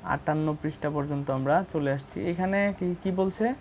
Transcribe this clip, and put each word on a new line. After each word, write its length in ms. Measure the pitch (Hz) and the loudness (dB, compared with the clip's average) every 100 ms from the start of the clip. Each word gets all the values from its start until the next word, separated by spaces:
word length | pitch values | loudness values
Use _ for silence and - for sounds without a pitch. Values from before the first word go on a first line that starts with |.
আটান্ন 520 | 180 143 - 156 156 151 | -2 -2 2 2 2 0
পৃষ্ঠা 280 | 156 151 151 | -4 -2 -2
পর্যন্ত 420 | 147 143 143 143 | -2 -2 -2 0
আমরা 340 | 135 135 160 185 | 0 4 2 2
চলে 200 | 160 143 | -2 0
আসছি। 340 | 139 139 - 135 | 0 -4 -4 -2
এখানে 480 | 170 185 196 202 190 | 0 2 2 2 0
কি, 160 | 180 175 | -2 0
কি 80 | 190 | -2
বলছে? 420 | 185 190 - 226 269 | 2 0 2 0 0